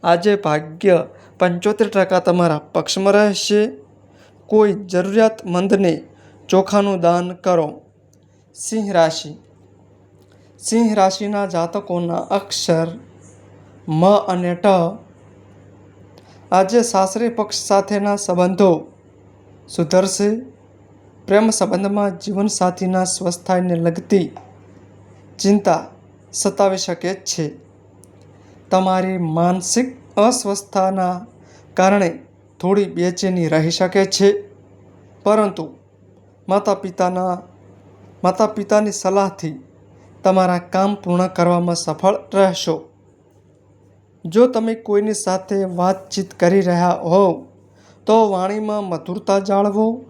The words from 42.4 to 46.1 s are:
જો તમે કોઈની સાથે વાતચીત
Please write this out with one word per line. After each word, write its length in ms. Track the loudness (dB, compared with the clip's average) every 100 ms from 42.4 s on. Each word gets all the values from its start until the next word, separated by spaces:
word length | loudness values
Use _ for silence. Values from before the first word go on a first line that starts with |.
| 2 2 -4 -6 -8 _ _ _ _ _ _ _ _ _ _ _ _ _
જો 220 | -2 4 4
તમે 280 | 2 -2
કોઈની 400 | -6 -2 0 0
સાથે 500 | -4 -4 -4 -4 -4
વાતચીત 680 | -4 0 0 0 -6